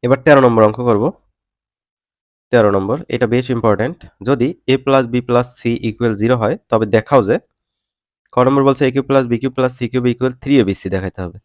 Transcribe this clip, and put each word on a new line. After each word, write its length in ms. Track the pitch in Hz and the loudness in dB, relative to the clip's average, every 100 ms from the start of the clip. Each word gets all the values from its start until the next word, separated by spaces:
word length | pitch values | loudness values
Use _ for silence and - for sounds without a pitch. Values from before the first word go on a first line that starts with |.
| 127 | 0
এবার 120 | 131 156 | 0 4
তেরো 140 | 143 131 | 4 6
নম্বর 160 | 113 107 | 4 2
অঙ্ক 120 | 107 123 | 2 -2
করব। 140 | 107 123 - _ _ _ _ _ _ _ _ _ _ _ _ _ | 0 -2 -6 _ _ _ _ _ _ _ _ _ _ _ _ _
তেরো 160 | 123 107 98 | 2 2 2
নম্বর, 220 | 98 139 - 120 | -2 -6 -6 -4
এটা 100 | 117 | -2
বেশ 120 | 120 127 120 | -2 -2 -2
ইম্পর্টেন্ট। 420 | 113 101 120 170 - _ 104 | 0 0 -2 -6 -18 _ -4
যদি 180 | 135 127 175 - | -2 -2 -4 -2
a 20 | 131 131 | -2 2
plus 180 | 135 123 | 0 0
b 20 | 123 123 | -4 0
plus 200 | 120 123 - | -2 -2 -6
c 20 | 120 117 113 | -6 -4 -6
equal 240 | 104 120 104 | -4 -4 -2
zero 140 | 113 127 | 0 0
হয়, 140 | 110 139 _ | 0 -4 _
তবে 140 | 113 107 113 | -2 0 0
দেখাও 260 | - 139 98 | 2 2 2
যে 80 | 117 _ _ _ _ _ _ _ _ _ | -2 _ _ _ _ _ _ _ _ _
ক 40 | - 127 | 0 2
নম্বর 180 | 139 139 | 2 2
বলছে 160 | 135 135 | 2 0
a 40 | |
cube 140 | 131 135 | -2 0
plus 140 | 135 127 | 0 0
b 20 | 117 | -2
cube 140 | 131 127 | -4 -2
plus 140 | 127 127 | -4 -4
c 20 | 120 | -6
cube 160 | 127 123 | -2 -2
equal 200 | 120 131 127 | -2 -4 -6
three 160 | 139 139 | 0 2
A 20 | 101 | 2
B 20 | 95 | -2
C 20 | 95 95 | -6 -6
দেখাইতে 240 | 95 - 90 | -6 -10 -12
হবে। 120 | 95 | -12